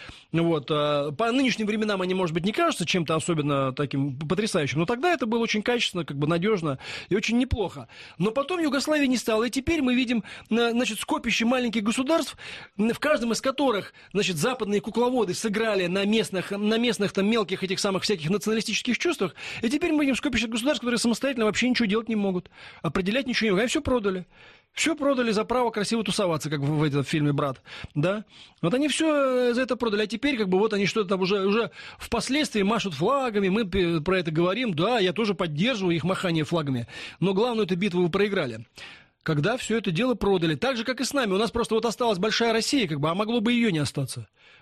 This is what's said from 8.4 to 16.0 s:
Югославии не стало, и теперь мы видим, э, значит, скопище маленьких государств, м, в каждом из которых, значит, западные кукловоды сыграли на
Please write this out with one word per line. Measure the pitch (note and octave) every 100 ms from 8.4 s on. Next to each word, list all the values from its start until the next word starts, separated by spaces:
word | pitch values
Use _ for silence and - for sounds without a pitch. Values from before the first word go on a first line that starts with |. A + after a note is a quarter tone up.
| C#4+ F4+
Югославии | D#4 C4 D4+ D4+ C#4
не | B3+
стало, | - A3
и | A#3+
теперь | C4+ B3+ E4
мы | B3+
видим, | B3 A#3+ A#3+ - - -
э, | A3 A#3
значит, | A#3 B3+ G#3+
скопище | - D4+ A#3+ -
маленьких | A#3 B3+ B3 A3+
государств, | G#3 B3 C4 E4 D4 - - - - -
м, | A3
в | -
каждом | C#4+ D4+ A#3
из | G#3+
которых, | C4+ C4+ C#4 G3+ - - -
значит, | F#3 F#3+ E3
западные | G#3 B3 G3+ G3+
кукловоды | G#3+ G#3+ B3 B3+ F#3
сыграли | F3 A3+ G3+ A3+ G3 F3
на | F#3+